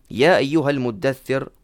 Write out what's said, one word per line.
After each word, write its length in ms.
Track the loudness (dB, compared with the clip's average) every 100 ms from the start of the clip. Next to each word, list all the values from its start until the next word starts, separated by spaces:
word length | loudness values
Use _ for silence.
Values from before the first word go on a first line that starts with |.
| -8
"یا 240 | 0 4
ایھا 340 | 4 2 0 0
المدثر 760 | 0 -2 -2 -4 -4 -4 -6 -6 _